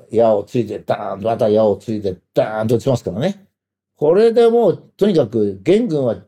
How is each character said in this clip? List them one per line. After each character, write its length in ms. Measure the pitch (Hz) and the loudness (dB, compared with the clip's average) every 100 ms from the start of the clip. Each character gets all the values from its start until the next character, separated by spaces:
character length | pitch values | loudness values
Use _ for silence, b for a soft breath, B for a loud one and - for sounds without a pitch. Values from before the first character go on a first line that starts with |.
| - | -6
矢 240 | 113 113 | 2 2
を 100 | 104 | 2
つ 140 | 104 127 | 0 -4
い 80 | 104 | -4
て、 140 | 104 | -8
ダ 340 | - 113 101 | -6 -6 -6
ー 20 | 98 | -6
ン 40 | |
と、 80 | 107 | -4
ま 80 | 113 | 0
た 120 | 113 | 2
矢 160 | 107 | 4
を 120 | 110 98 | 2 0
つ 160 | - | -4
い 100 | 107 | -6
て、 140 | 98 90 _ | -6 -8 _
ダ 260 | - 117 110 | -2 -2 -2
ー 40 | |
ン 40 | 110 | -2
と 80 | 117 | -2
撃 40 | |
ち 80 | 131 | 0
ま 80 | 123 | -2
す 80 | |
か 80 | - | -4
ら 80 | 90 | -4
ね。 260 | 165 196 _ _ _ _ _ _ | -6 -6 _ _ _ _ _ _
こ 180 | 151 | 0
れ 180 | 185 233 | 2 2
で 160 | 226 233 | 4 2
も 220 | 233 214 | 4 2
う、 60 | 135 - _ | -2 -10 _
と 100 | 208 | 0
に 80 | |
か 120 | 165 113 | 2 0
く、 340 | 113 101 95 | -2 -2 -2
元 240 | 95 208 240 | 0 0 0
軍 180 | 147 | -2
は 120 | 127 95 | -2 -4